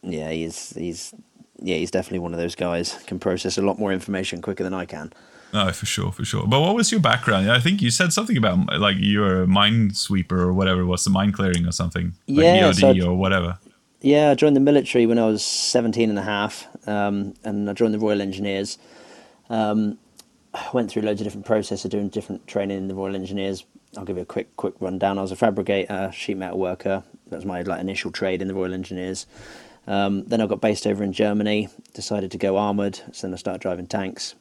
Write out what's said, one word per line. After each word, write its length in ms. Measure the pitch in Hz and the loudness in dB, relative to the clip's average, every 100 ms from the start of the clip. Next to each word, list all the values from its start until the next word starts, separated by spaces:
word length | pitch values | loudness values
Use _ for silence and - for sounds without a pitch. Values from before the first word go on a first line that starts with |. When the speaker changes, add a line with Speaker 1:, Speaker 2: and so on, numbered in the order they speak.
Speaker 1:
yeah, 280 | 90 82 78 | -8 -8 -4
he's, 400 | 80 82 78 - | -4 -6 -8 -14
he's, 440 | - 85 82 - - - _ - - | -10 -8 -8 -14 -18 -20 _ -20 -12
yeah, 140 | 92 85 | -4 -2
he's 140 | 87 | 0
definitely 260 | 95 90 92 | -2 -4 -6
one 120 | 85 | -6
of 60 | 85 | -4
those 140 | 85 - | -4 -4
guys. 440 | 90 87 85 - - | -2 -2 -4 -8 -10
Can 120 | 90 | -4
process 360 | 104 90 92 92 | -2 -2 -2 0
a 60 | |
lot 160 | 98 95 | 0 0
more 140 | 104 | -2
information 500 | 95 - 98 95 87 | -2 -4 -6 -4 -6
quicker 220 | 90 98 | -8 -4
than 100 | 92 | -4
I 100 | 92 85 | -4 -8
can. 260 | 80 78 - - - - | -10 -12 -16 -20 -20 -8
Speaker 2:
No, 180 | 107 95 | -2 -2
for 140 | 87 104 | -2 -6
sure, 240 | - 92 | -4 -4
for 120 | 95 | -4
sure. 220 | - - - | -4 -2 2
But 140 | 131 | 2
what 140 | 165 | 2
was 160 | 226 226 | 2 2
your 80 | 226 | 2
background? 500 | 139 113 - 101 98 | 2 2 2 2 4
I 80 | 120 | 4
think 220 | 120 202 | 4 2
you 80 | 120 | 2
said 220 | 113 180 | 2 2
something 240 | 170 220 185 | 0 0 2
about, 420 | 107 90 - 78 | 2 2 2 2
like, 160 | 101 98 | 2 2
you 220 | 101 104 | 2 2
were 220 | 104 92 | 2 2
a 40 | 92 | 4
minesweeper 880 | 95 101 113 107 101 - 98 87 92 | 4 4 4 2 0 -2 -2 0 2
or 140 | 90 | 2
whatever 280 | 92 95 92 | 2 2 2
it 40 | 90 | 2
was, 180 | 90 | 0
the 60 | - | 2
mine 220 | 95 101 | 4 2
clearing 340 | 98 98 87 85 | 2 0 2 0
or 60 | |
something. 420 | - 87 87 87 87 - | 0 -2 -2 -4 -6 0
Like 160 | 139 | 6
Speaker 1:
Yeah, 280 | 165 180 175 | 8 8 6
so 160 | 156 139 | 6 6
Speaker 2:
E 20 | |
O 40 | |
D 80 | 95 | 6
Speaker 1:
I 40 | 87 | 4
Speaker 2:
or 80 | 90 | 2
whatever. 420 | 95 95 87 90 _ _ _ _ | 2 2 0 -6 _ _ _ _
Speaker 1:
Yeah, 280 | 139 147 151 | 4 6 6
I 40 | |
joined 220 | 135 151 139 | 6 6 6
the 40 | |
military 440 | 139 143 - 123 | 6 4 4 4
when 140 | 117 117 | 4 4
I 80 | 110 | 4
was 180 | 107 | 2
seventeen 640 | - - - 127 117 110 113 | -2 -4 0 0 0 2 0
and 100 | 101 | 0
a 40 | |
half, 440 | 98 104 104 - - - - | -2 -2 -2 -6 -16 -14 -4
um, 460 | 104 101 101 101 101 | -2 0 -2 -4 -8
and 240 | 107 101 101 | -8 -4 -4
I 60 | |
joined 180 | 101 113 | 0 0
the 60 | 107 | 2
Royal 240 | 107 104 | 0 0
Engineers. 560 | 98 95 101 95 101 - - - - - - _ _ | -2 -4 -4 -4 -4 -8 -16 -20 -20 -20 -20 _ _
Um, 480 | 113 107 107 107 - _ _ - _ _ | -2 0 2 0 -4 _ _ -20 _ _
I 120 | - - | -12 -4
went 180 | 127 107 | -2 -2
through 120 | - | -2
loads 180 | 107 104 | -2 -2
of 60 | 104 | -4
different 180 | 101 | -8
processes 400 | 98 107 101 98 | 0 0 0 -6
of 60 | 95 | -4
doing 180 | 104 101 | -4 -4
different 380 | 107 - 98 - | -6 -8 -12 -6
training 320 | 101 98 98 | -4 -4 -4
in 100 | 95 | -6
the 60 | |
Royal 200 | 95 95 | -6 -6
Engineers. 500 | 98 92 98 98 95 - - _ 104 | -6 -6 -6 -4 -6 -10 -20 _ -16
I'll 60 | 95 | -8
give 100 | 92 | -8
you 60 | |
a 40 | 90 | -6
quick, 300 | - - - | -8 -8 -6
quick 160 | 98 - | -6 -4
rundown. 380 | 92 92 98 98 | -6 0 0 0
I 40 | |
was 100 | 95 | -4
a 40 | 92 | 0
fabricator, 760 | 117 101 95 98 - 98 95 | 0 0 0 0 0 -4 -6
sheet 220 | - - 95 | -8 -6 -6
metal 200 | 95 90 | -4 -4
worker. 440 | 92 92 - 98 - - _ | -4 -4 -4 -4 -6 -20 _
That 80 | 87 | -10
was 80 | |
my, 160 | 92 90 | -8 -6
like, 180 | 87 87 | -4 -4
initial 300 | 92 95 - | -4 -6 -6
trade 300 | - 95 92 | -4 -2 -2
in 80 | 95 | -2
the 60 | |
Royal 180 | 95 92 | -4 -4
Engineers. 540 | 92 92 92 92 92 - - - - - - - | -4 -8 -8 -6 -8 -12 -20 -20 -20 -20 -20 -4
Um, 380 | 98 101 98 | 0 0 0
then 160 | 95 117 | 0 0
I 60 | 107 | 0
got 140 | 104 | 2
based 240 | 110 104 107 | 0 0 0
over 160 | 101 | -2
in 80 | 101 | -2
Germany, 560 | 95 107 104 104 104 101 - - | 0 0 2 0 0 -2 -10 -20
decided 380 | - - 104 95 | -14 -6 -6 -6
to 80 | 92 | -2
go 180 | 98 95 | 0 2
armoured, 440 | 104 101 101 98 - | 2 0 -2 -4 -16
so 140 | - 95 | -12 -10
then 80 | |
I 20 | 90 | -8
started 240 | - 92 | -8 -6
driving 260 | 98 87 90 | -6 -6 -6
tanks. 460 | 107 95 - - - | -6 -6 -8 -14 -14